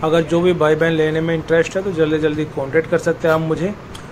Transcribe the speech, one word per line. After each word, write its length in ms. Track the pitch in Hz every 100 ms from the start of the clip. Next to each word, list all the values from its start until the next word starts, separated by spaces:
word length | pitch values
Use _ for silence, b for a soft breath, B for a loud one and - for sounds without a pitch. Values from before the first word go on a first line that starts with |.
अगर 180 | 160 165
जो 200 | 160 170
भी 120 | 180
भाई 220 | 170 151 156
बहन 160 | 165
लेने 300 | 160 156 156
में 140 | 165 165
interest 420 | 156 165 165 196
है, 60 |
तो 80 | 196
जल्दी 280 | 165 156 156
जल्दी 260 | 156 151 151
contact 440 | - 135 151 160
कर 80 | 170
सकते 300 | 170 165 165
हैं 80 | 160
आप 60 |
मुझे। 320 | 160 156 175 208 - B B